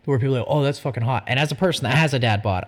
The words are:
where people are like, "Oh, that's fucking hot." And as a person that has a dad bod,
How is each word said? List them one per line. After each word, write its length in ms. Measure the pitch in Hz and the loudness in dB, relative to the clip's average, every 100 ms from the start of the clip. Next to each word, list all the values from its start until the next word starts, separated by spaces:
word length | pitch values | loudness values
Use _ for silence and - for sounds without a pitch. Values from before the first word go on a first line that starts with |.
where 140 | - 139 | -2 0
people 180 | 135 131 | 2 0
are 20 | |
like, 100 | - | 0
"Oh, 140 | 147 | 0
that's 160 | 143 143 | 0 -2
fucking 240 | 147 120 | -4 -2
hot." 220 | 117 123 - | -2 -2 0
And 120 | 127 | 0
as 120 | 147 | 0
a 60 | - | 0
person 280 | 185 - | -2 0
that 120 | 117 143 | 0 2
has 160 | 160 | 2
a 40 | 135 | 2
dad 240 | 117 104 | 2 0
bod, 220 | 104 92 | 0 -2